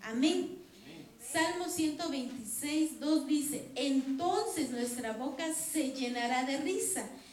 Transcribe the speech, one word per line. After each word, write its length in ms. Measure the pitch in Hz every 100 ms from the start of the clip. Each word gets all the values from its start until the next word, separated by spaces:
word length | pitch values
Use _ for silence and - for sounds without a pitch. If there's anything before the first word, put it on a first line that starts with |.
Amén. 600 | 220 233 311 370 - - - - - 160 - - -
Salmo 340 | 320 330 359 349
ciento 420 | - 311 294 330
veintiséis, 880 | 269 240 - 214 - 285 311 311 -
dos 260 | 294 311 262
dice: 400 | 302 269 - -
"Entonces 960 | 254 277 269 269 269 359 392 440 330 247
nuestra 440 | 240 240 247 226
boca 380 | 220 269 - 320
se 380 | 311 - 320 262
llenará 520 | 269 240 240 240 254 262
de 120 | 285
risa 460 | 359 415 453 262 214 - -